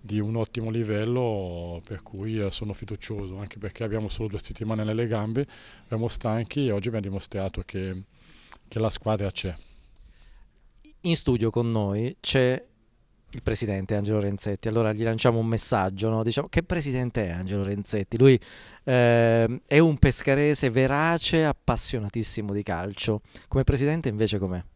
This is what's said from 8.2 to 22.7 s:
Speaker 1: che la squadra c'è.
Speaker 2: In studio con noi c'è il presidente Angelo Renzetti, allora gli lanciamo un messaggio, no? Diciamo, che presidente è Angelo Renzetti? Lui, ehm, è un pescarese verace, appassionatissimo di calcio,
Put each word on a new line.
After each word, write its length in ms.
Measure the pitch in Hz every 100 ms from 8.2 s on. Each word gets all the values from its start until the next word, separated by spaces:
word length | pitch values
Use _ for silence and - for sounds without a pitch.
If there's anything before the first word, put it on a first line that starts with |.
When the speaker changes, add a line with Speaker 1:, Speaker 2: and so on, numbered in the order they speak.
| - - - - -
Speaker 1:
che 120 | 110
la 100 | 110
squadra 420 | - 110 107 101
c'è. 240 | - 95 82 - - - - - - - - - _ _ _ 302 -
Speaker 2:
In 140 | 175 165
studio 340 | - 120 113
con 220 | 117 117
noi 460 | 113 101 104 120 -
c'è 420 | - 139 127 127 - _ _ _ _ _ _ 127
il 80 |
presidente 520 | - 107 107 98 95 104
Angelo 260 | 101 107
Renzetti, 480 | 101 101 107 98 113
allora 240 | 113 110
gli 100 | 107
lanciamo 340 | 113 113 127 113
un 60 | 113
messaggio, 640 | 113 - 113 95 98 110
no? 140 | 110
Diciamo, 240 | 113 127 -
che 160 | -
presidente 600 | 180 175 143 127 123 117 98
è 60 |
Angelo 320 | 85 92 101
Renzetti? 540 | 98 101 101 107 95 117
Lui, 220 | 135 123 - - - - -
ehm, 760 | 123 120 117 117 117 113 123 _
è 140 | 147
un 180 | 165 143
pescarese 720 | 139 123 - 139 147 147 135
verace, 720 | 117 135 143 160 170 - 165
appassionatissimo 1120 | 156 135 - 117 - 123 104 117 107 - 104
di 100 | 101
calcio, 580 | 101